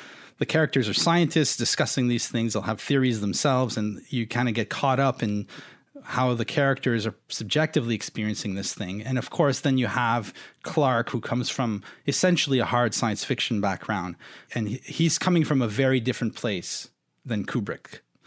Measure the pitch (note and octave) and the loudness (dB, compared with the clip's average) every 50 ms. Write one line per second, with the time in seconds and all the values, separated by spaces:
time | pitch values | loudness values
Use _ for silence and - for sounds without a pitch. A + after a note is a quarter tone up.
0 | - - - - - - _ _ D3 - - D#3 D#3 - - C#3 A#2 G#2 F#2+ - | -18 -18 -20 -20 -20 -20 _ _ -4 2 4 4 4 4 4 2 2 2 0 2
1 | - F3 E3 F3 E3+ D3 - E3 D3 - - - A#3 - - - D3 A#2+ - - | 4 4 4 4 4 4 4 2 2 2 2 0 0 0 2 0 0 0 2 0
2 | B2 B2 A#2+ A#2 - - - A#2 A2+ A2+ G#2 G#2+ G2+ F#2+ A2 - - - C#3+ C#3 | 0 0 0 0 -4 -2 -2 -2 0 0 -2 -2 -2 -2 -4 -4 -2 0 2 2
3 | C3 B2+ A#2 G#2+ G2+ G2+ F#2 - - D3 C3 B2+ C3 A#2+ - A2+ G#2+ G#2+ G#2 F2+ | 4 2 2 0 0 -2 -2 2 2 2 4 4 2 0 -2 -2 -2 -4 -4 -8
4 | - - - A#2+ A#2 G#2+ - A#2+ B2+ B2 A2+ A#2 G#2+ - - - - C#3 C3 B2+ | -10 -6 -4 -4 -4 -2 -2 0 0 0 0 -2 -2 -2 -2 0 2 2 4 4
5 | C#3 C3+ A#2+ - - G#2 G#2 G#2 G2+ - - - - - - _ _ _ _ C#4 | 4 2 2 0 -2 -2 -2 -2 -4 -8 -14 -20 -20 -20 -20 _ _ _ _ -20
6 | - - - - B2+ B2+ B2 A2+ A2+ - - D3+ C#3 C#3 C3+ - - C3 A#2+ A2+ | -14 -6 -2 0 2 2 2 0 -2 -2 0 2 2 2 2 0 0 0 0 0
7 | G2+ A2+ G2+ _ _ _ - - A2+ G2 - D3 D#3+ D#3 - D#3 A#2 A#2 A#2 G#2 | 0 -2 -6 _ _ _ -8 -8 -6 -2 0 0 0 2 0 0 0 0 -2 -4
8 | - - - - G#2+ G#2+ G#2 - - G#2 F#2 G2 G2+ - - - G#2 F2+ F#2 G#2 | -4 -8 -6 -4 -4 -4 -4 -4 -4 -4 -4 -4 -4 -6 -6 -6 -8 -8 -8 -8
9 | G#2+ A#2+ C3 B2 A2 - - - E3 C#3+ B2+ - - D3 C3+ C3 B2 G2 - B2+ | -4 -2 -2 -2 -4 -4 0 2 4 4 2 2 0 0 2 2 0 0 0 0
10 | B2 A#2 A#2 A#2+ G#2 G#2 - - - - _ _ - - - D#3+ D3 C3 B2+ A#2 | 2 2 2 0 -2 -4 -12 -16 -20 -20 _ _ -12 -2 0 2 2 4 2 2
11 | A#2+ - - A#2+ - - A#2+ B2 A#2+ - - - C3 A2+ G#2+ G2+ - - - - | 0 -2 -4 -6 -4 -2 -2 -2 -2 -2 -2 -2 -2 -2 -2 -4 -6 -12 -20 -6
12 | _ - C#3 - - F#3 F3+ - - C#3+ C3+ B2+ G#2 E2+ A#2+ A#2+ B2 A2 - - | _ -2 0 2 4 4 4 2 2 2 2 2 2 2 2 2 2 2 0 0
13 | - A2+ G#2 - - - - - - - A#2 G#2 G2+ G2+ F#2+ F#2 - - G#2+ G2 | 0 0 0 -2 -2 -2 -2 -2 -2 -2 0 0 0 0 -2 -2 -4 -4 -2 -2
14 | F2 F2+ E2+ - - - - - - _ - B2 A2 G#2+ B2 C#3 - - - - | -2 -4 -8 -10 -16 -20 -20 -20 -20 _ -6 -4 -4 -4 -4 -6 -8 -12 -2 2
15 | D#3+ E3 - - - F#3 F3+ E3+ D#3 - D3+ C3+ B2 A2+ G#2 A2 C3+ C3 C3 C3 | 2 2 2 2 2 4 4 4 4 4 2 2 2 0 2 2 2 4 4 2
16 | A2 B2+ A#2+ - B2 A2 - - - A#2+ G2+ F2+ - - - - - - _ _ | 2 0 -2 0 -2 -4 -4 -4 -4 -2 -2 -2 -4 -6 -8 -8 -10 -14 _ _
17 | _ _ _ _ _ C3 A2+ G#2 G2+ - - B2+ G2+ - - - _ - - - | _ _ _ _ _ -4 -4 -4 -4 -2 -2 -2 -2 -2 -6 -10 _ -18 -18 -18
18 | _ _ _ _ _ | _ _ _ _ _